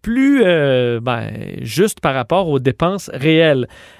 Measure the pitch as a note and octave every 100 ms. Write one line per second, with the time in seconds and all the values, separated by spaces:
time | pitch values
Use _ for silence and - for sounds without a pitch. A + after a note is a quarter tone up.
0 | G#3+ A#3+ C#4 C#4 F#3+ E3 C#3+ B2+ B2 A#2
1 | A#2+ A#2 G#2+ A2 - - A#2+ A2 G#3+ -
2 | D#3 C3+ A#2 F3 F3 C#3 B2+ - E3+ G3
3 | - C3 D3 D#3+ D#3+ D3 - - -